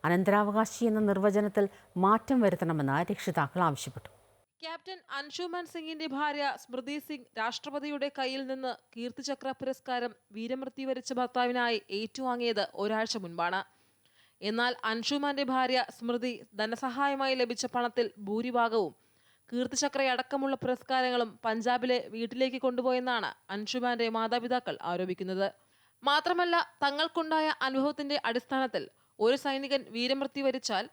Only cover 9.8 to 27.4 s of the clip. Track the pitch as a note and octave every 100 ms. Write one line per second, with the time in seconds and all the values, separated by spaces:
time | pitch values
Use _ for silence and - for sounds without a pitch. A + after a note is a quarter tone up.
9.8 | - B3 A#3+ G#3 _ G#3 A#3 C4 C4 -
10.8 | C4+ B3+ - B3 B3 B3 B3 B3 A#3+ A3
11.8 | - G3 A3 - C4 A#3+ A#3 G#3 G3 -
12.8 | G#3 A3 A3 A3 F3 E3+ F3 F#3+ - _
13.8 | _ _ _ _ _ _ G3+ A3+ A#3+ A#3+
14.8 | A3 A3+ A3+ C#4+ C#4+ C#4 C4 C4 B3+ B3+
15.8 | - - A#3 A#3+ B3 A#3 - G3+ G#3+ A#3
16.8 | C4 A#3+ C#4 C#4 C4+ C4 A#3+ A#3+ B3 B3
17.8 | A#3+ B3 A#3 - G3+ G#3+ A#3+ A#3+ A#3 A3
18.8 | E3+ - _ _ _ _ _ A#3+ B3+ C4
19.8 | C#4+ C4+ C4+ B3 - C#4 C4+ C4+ B3+ B3
20.8 | - C4 B3+ B3 A3+ - A3+ A3 A3+ B3
21.8 | B3 B3 - A3+ A#3 A#3+ C4 B3+ C4 B3
22.8 | B3 B3+ B3+ A#3+ E3 - - G3 G#3+ B3+
23.8 | B3 A#3+ A3+ A3+ A3+ A#3+ A#3 B3+ G#3 -
24.8 | - F3 F#3 F3+ F#3 F#3 G3 - _ _
25.8 | _ _ C4 D4 D#4 F4 F4 E4+ - _
26.8 | C#4+ C#4+ E4 E4+ D#4+ D#4